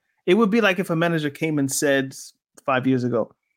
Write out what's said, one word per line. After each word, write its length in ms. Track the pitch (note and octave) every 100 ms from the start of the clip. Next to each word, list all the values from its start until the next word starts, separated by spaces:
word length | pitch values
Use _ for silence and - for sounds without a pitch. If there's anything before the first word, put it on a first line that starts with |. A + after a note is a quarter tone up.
| _ _
It 100 | -
would 160 | G3 A3
be 120 | A#3
like 160 | G#3 F#3
if 100 | F#3
a 80 | E3
manager 320 | E3+ E3 D3
came 300 | C#3 D#3+ D3+
and 120 | C3+
said 440 | - D3 C#3 C3+ - - - _ -
five 220 | - C3 C3
years 180 | C3
ago, 300 | B2 A#2 - _ _